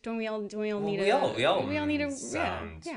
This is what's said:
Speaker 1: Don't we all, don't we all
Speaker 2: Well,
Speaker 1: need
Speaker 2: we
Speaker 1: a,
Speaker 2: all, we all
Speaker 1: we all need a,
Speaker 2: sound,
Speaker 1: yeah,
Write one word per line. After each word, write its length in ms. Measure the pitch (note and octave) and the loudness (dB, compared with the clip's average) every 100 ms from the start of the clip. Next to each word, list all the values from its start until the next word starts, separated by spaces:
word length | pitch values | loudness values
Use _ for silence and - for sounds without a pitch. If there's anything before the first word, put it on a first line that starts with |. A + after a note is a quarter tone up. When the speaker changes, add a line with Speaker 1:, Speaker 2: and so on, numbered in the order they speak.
Speaker 1:
Don't 140 | A3+ A3+ | -6 -4
we 100 | A3 | -2
all, 140 | G#3+ | -4
don't 180 | G3+ G#3 | -4 -4
we 100 | G#3+ | -2
all 80 | G#3 | 0
Speaker 2:
Well, 80 | G3+ | 0
Speaker 1:
need 100 | G3+ | 2
Speaker 2:
we 100 | G3 | 4
Speaker 1:
a, 80 | C4+ | 4
Speaker 2:
all, 160 | B3+ | 4
we 120 | - C#3 | 2 4
all 180 | F#3+ C4+ | 4 2
Speaker 1:
we 120 | D4+ | 0
all 80 | D4 | 0
need 160 | D4 | 0
a, 100 | C#4+ | -2
Speaker 2:
sound, 720 | C4+ B3 B3+ - - E2+ E2 | -4 -6 -2 -2 -4 -8 -10
Speaker 1:
yeah, 80 | - | -10